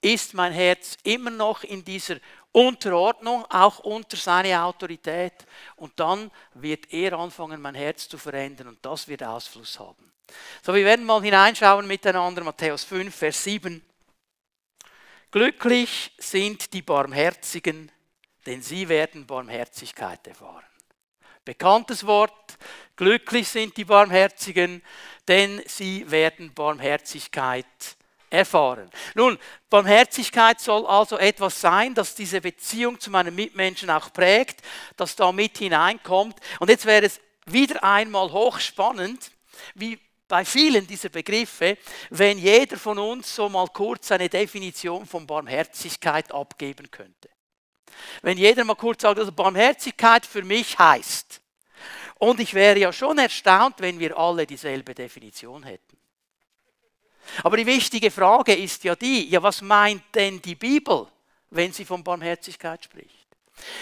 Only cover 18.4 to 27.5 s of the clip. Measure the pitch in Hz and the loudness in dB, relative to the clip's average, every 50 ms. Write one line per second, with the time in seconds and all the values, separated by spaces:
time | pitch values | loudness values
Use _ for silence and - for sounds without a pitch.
18.4 | _ 135 127 131 123 120 156 185 190 165 165 151 156 156 _ 156 139 113 139 127 | _ -14 -14 -12 -12 -12 -10 -10 -4 -2 0 -2 -2 -2 _ -18 -16 _ -12 -12
19.4 | 127 120 117 120 120 - _ - - - - - 113 92 87 - _ - - _ | -12 -12 -10 -12 -12 -12 _ -18 -18 -18 -14 -12 -12 -12 -12 -14 _ -20 -20 _
20.4 | - - - - - _ _ _ _ _ _ _ _ _ _ _ _ _ _ _ | -20 -20 -20 -20 -20 _ _ _ _ _ _ _ _ _ _ _ _ _ _ _
21.4 | _ - 123 _ - 185 196 226 233 - 247 196 - 202 208 208 208 214 - _ | _ -18 -14 _ 4 4 4 4 2 -2 -10 -10 -2 0 2 2 2 2 -2 _
22.4 | _ _ - _ - - - - - _ _ - 175 190 220 240 - - - 240 | _ _ -20 _ -20 -20 -20 -20 -20 _ _ 0 2 2 2 2 0 -2 -4 -2
23.4 | 214 - - 233 220 214 - - 208 170 208 202 208 196 180 185 190 196 - - | -2 -2 -6 -6 -6 -6 -8 -12 -2 6 8 8 8 8 6 4 4 4 0 -8
24.4 | - 196 180 180 180 175 180 175 _ - - - - - - _ _ - 180 190 | -14 -6 -2 -2 -2 -2 -2 -12 _ -20 -20 -20 -20 -20 -20 _ _ 2 4 4
25.4 | 202 196 202 202 - - - - 196 190 190 190 - 151 151 156 156 160 160 _ | 4 2 -2 -10 -14 -14 -12 -10 -8 -8 -8 -8 -8 -2 0 2 2 2 0 _
26.4 | 175 160 143 - 151 151 151 143 131 139 147 151 _ - - 151 - - - 151 | -20 -20 _ -6 -4 -4 -4 -4 -4 -4 -4 -4 _ -10 -14 -14 -14 -10 -8 -6
27.4 | 135 127 | -4 -4